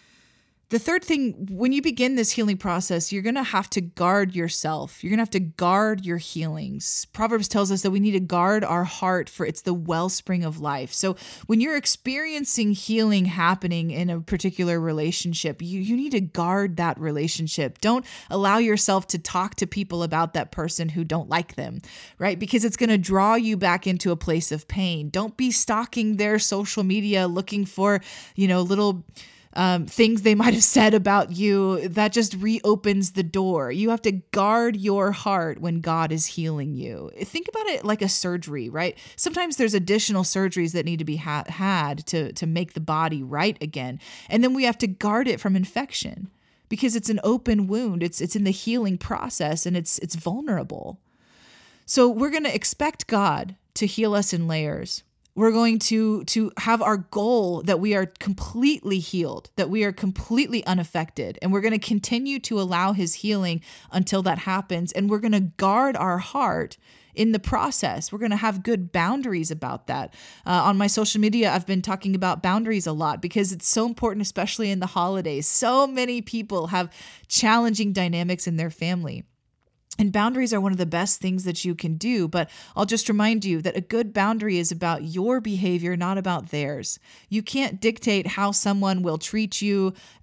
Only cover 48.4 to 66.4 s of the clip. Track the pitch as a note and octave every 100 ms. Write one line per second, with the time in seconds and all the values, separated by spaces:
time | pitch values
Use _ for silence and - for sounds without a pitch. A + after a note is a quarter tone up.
48.4 | G3 F#3+ - A#3+ G#3 F#3 - - B3 -
49.4 | D3+ E3 F3 F3+ E3 - E3 E3 E3 G#3+
50.4 | D4+ F3+ C3 - - F#3+ _ _ _ _
51.4 | - - - _ - - B3 A3+ C#4+ D#4
52.4 | D4 G#3+ - - D4 - - G#3+ G3 D3
53.4 | F#3 F#3+ _ - G3+ G#3 A3 G#3 G3 F3
54.4 | E3 D#3+ D3+ - - - - _ _ -
55.4 | A3 A3+ A#3 A3+ - A3 A3 G#3+ - A3+
56.4 | G#3+ - A3+ A3+ G#3+ G3+ F3+ G#3 G#3+ A#3+
57.4 | F#3 E3+ F3+ F3 G#3 G3+ F#3 - - F#3+
58.4 | - A#3 C#4 D4+ - F#3+ D#3+ F#3 D#3 -
59.4 | - - E3 G#3+ G3+ F#3+ F#3+ F#3+ - A#3
60.4 | D4 A#3 - F#3 D#3+ E3+ D#3+ - G2 F#2
61.4 | F#3 G3 A3 A3 - G#3 - A#3 C4+ C#4
62.4 | - G#3+ F#3 F3 F#3+ G3+ F3 - G#3 G#3
63.4 | F3+ E3 - - - F3+ F3+ G3 F#3 E3+
64.4 | - F#3+ F#3+ E3+ F3 - G3+ G#3 A3 G#3
65.4 | F#3 - F#3+ G#3+ C4+ A3 F#3 F3 - C#4+